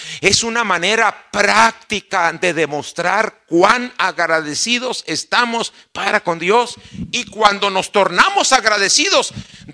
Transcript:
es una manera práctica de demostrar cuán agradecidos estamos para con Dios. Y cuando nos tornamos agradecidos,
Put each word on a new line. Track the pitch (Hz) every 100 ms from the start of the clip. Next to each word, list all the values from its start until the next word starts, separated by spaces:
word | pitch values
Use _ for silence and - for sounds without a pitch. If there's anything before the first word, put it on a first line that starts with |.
| - 160
es | 143 -
una | 233 226
manera | 214 175 180 226 214 - -
práctica | 202 208 208 226 - - 202 - 190 165
de | 160 180
demostrar | 160 147 147 139 - 147 202 220 - _
cuán | 170 196 240 247 -
agradecidos | 185 156 165 160 151 143 226 240 247 - -
estamos | 151 - 202 240 233 - - _
para | - 196 208
con | 175 165
Dios. | 175 233 226 - - - -
Y | 240 -
cuando | 214 208 196 202
nos | 190 -
tornamos | 208 180 180 359 403 294
agradecidos, | 254 214 208 190 269 381 311 214 110 - - -